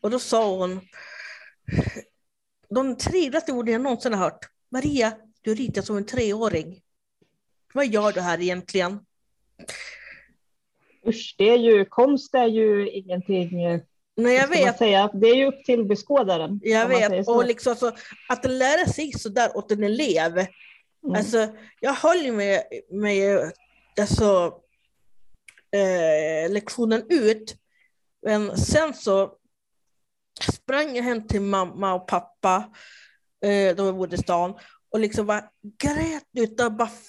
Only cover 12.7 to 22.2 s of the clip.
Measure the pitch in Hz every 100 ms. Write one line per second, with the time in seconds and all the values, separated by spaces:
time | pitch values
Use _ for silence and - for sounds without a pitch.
12.7 | 208 202 196 190 180 185 190 170 175 175
13.7 | 170 - _ _ - 233 254 277 339 254
14.7 | - 226 196 208 196 220 254 269 269 -
15.7 | 240 208 208 - 277 208 175 160 202 202
16.7 | 220 233 254 208 185 196 240 240 233 -
17.7 | 233 240 226 - - - 254 262 254 262
18.7 | 311 359 - 294 - 226 208 233 - -
19.7 | 208 208 220 294 165 165 170 220 _ -
20.7 | - _ _ 302 208 208 226 214 214 -
21.7 | _ 247 277 311 359